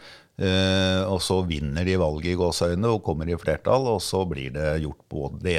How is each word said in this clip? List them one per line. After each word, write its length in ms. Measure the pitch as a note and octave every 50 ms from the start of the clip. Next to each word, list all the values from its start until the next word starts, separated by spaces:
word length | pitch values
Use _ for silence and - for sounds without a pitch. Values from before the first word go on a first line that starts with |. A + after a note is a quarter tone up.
| - - - - - _ _
Eh, 680 | - G2 F#2+ F#2 F#2+ F#2+ F#2+ F#2+ F#2+ F#2+ F#2+ F#2+ F#2+ F#2+
og 160 | F#2+ G2 F2
så 240 | - - F#2+ F#2 F#2
vinner 380 | F2 D#2+ C#2+ D2 C#2+ C#2 E2 F2+
de 80 | F#2 F#2
valget 380 | F#2 E2+ D2+ D2+ D2+ E2 F2 F2+
i 60 | F2
gåseøynene 500 | F2+ E2+ D#2+ - F2 F2 F2 F2+ A2 A#2
og 140 | A2+ G2 -
kommer 260 | - D#2 D#2 D#2 E2+
i 80 | E2+
flertall, 480 | D#2 - D#2 D2+ - - - A#2 C3+ C3+
og 140 | A#2+ A2 F#2
så 220 | - - - F#2+ G2
blir 240 | F2 D2+ C#2+ C2+ C2
det 300 | C2 D2+ D#2 D2+ D#2 D#2+
gjort 220 | D#2 C#2+ C#2 - _
både 360 | _ - D2+ C#2 C#2 D2+ - F2
det 100 | F#2 E2+